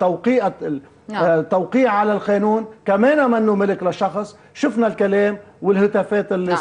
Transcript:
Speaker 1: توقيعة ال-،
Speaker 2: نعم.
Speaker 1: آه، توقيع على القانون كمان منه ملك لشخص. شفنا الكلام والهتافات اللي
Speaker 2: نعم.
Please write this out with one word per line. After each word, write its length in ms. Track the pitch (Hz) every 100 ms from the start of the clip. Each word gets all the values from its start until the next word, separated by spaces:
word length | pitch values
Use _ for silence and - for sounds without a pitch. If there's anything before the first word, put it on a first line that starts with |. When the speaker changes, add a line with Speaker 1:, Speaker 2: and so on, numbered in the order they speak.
Speaker 1:
توقيعة 540 | 185 170 220 254 196 185
ال-، 180 | 165 139 - _ -
Speaker 2:
نعم. 160 | 214
Speaker 1:
آه، 160 | 175 165
توقيع 520 | 156 185 185 254 254
على 200 | 208 214
القانون 540 | 202 202 202 214 220 220 -
كمان 460 | - 196 247 302 262
منه 240 | 233 220
ملك 280 | 202 202 185
لشخص. 540 | 180 - 190 180 208 - -
شفنا 320 | - 285 220 226
الكلام 520 | - 202 202 202 202 - -
والهتافات 680 | 175 196 202 208 185 208 196
اللي 200 | 190 180
Speaker 2:
نعم. 40 | 170